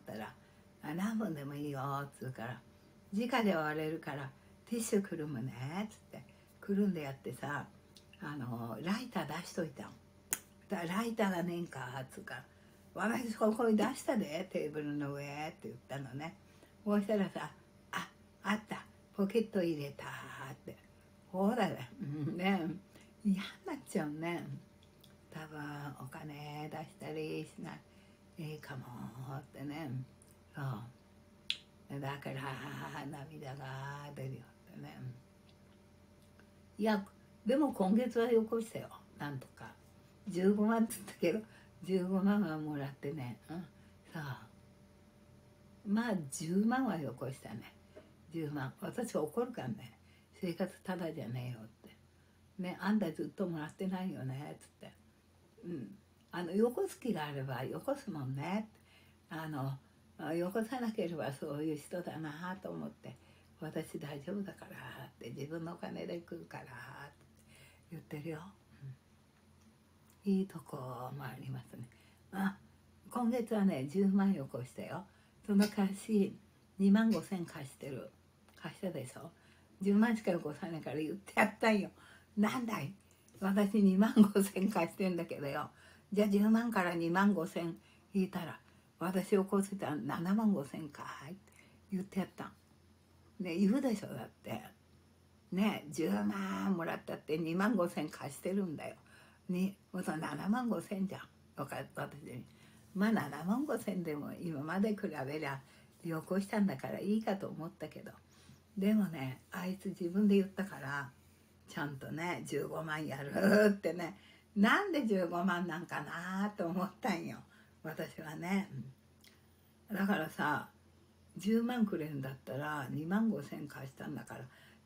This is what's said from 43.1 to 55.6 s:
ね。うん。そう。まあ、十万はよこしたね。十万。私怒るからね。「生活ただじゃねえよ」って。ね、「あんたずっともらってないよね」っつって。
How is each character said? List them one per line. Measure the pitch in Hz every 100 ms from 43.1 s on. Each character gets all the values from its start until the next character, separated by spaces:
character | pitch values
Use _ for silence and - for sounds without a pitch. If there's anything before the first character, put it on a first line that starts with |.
ね。 | 156 123 - -
う | 170
ん。 | 156 - - - -
そ | 165 147 - - - - - - - - - - - - - - - 208
う。 |
ま | 220 240
あ、 | 185 139
十 | - 160 190 226
万 | 262 247
は | 170
よ | 127
こ | 123 131
し | 131
た | -
ね。 | 110 - - - - - - -
十 | 165 147
万。 | 147 131 -
私 | 175 240 220 160
怒 | 151 233
る | 240
か | -
ら | 127
ね。 | - - - - - - -
「生 | 180
活 | 170 185 -
た | - 180
だ | 165
じ | 156
ゃ | 110
ね | 127 123
え |
よ」 | 113
っ | 110 - -
て。 | - - _ - _ - -
ね、 | 180 -
「あ | 196
ん | 214
た | 170
ず | -
っ | -
と | - 180
も | 160
ら | 151
っ |
て | - 190
な | 185
い | 190
よ | 143 131
ね」 | 131 156 151
っ |
つ | -
っ | _
て。 | - - - _ _ _ _ -